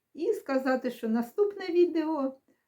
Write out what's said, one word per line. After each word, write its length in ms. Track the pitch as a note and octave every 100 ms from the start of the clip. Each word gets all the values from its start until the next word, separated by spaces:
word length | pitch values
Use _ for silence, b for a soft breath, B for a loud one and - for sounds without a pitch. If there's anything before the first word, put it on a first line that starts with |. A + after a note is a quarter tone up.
| _
І 200 | - G4
сказати, 580 | - - C4+ C4 C4 B3
що 180 | - A3+
наступне 580 | A3+ A#3 - G#4 G4 F#4
відео 720 | F4 F4 D#4+ D#4 D#4 C4+ - _ _